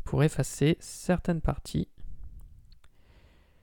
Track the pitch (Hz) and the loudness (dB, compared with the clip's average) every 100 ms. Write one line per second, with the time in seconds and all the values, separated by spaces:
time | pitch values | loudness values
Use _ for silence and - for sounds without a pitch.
0 | - 135 151 - 131 - 143 175 - - | -2 4 4 4 -2 2 2 2 -2 -12
1 | - 175 - 165 - - - - 185 - | 0 0 2 0 0 -2 -2 -4 -4 -6
2 | - - - - - - - - - _ | -10 -8 -10 -14 -18 -20 -20 -20 -20 _
3 | - - - - _ _ | -20 -20 -20 -20 _ _